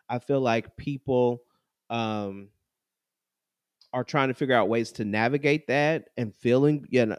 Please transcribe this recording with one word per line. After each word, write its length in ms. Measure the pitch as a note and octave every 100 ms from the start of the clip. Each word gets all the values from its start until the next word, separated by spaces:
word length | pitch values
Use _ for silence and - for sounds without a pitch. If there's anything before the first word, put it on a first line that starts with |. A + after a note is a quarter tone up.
| -
I 100 | B2
feel 220 | - C#3
like 360 | B2+ A2+ - -
people, 680 | - C#3 - B2+ B2 A#2+ _ _ _ _ -
um, 640 | A#2 A2 G#2+ G2+ G2 G2 _ _ _ _ _ _ _ _ _ _ _ _ _ _
are 120 | B2+
trying 240 | A#2+ D3+ C3+
to 60 |
figure 200 | B2 C3
out 140 | B2 G2
ways 240 | A#2 A2+
to 120 | -
navigate 640 | G#2 G#2+ A#2 C#3+ C#3+ D#3 -
that 440 | C3+ D3 D#3+ - -
and 180 | A2 -
feeling, 500 | A#2+ B2+ D3 D3+ A#2+
you 160 | B2
know, 120 | A2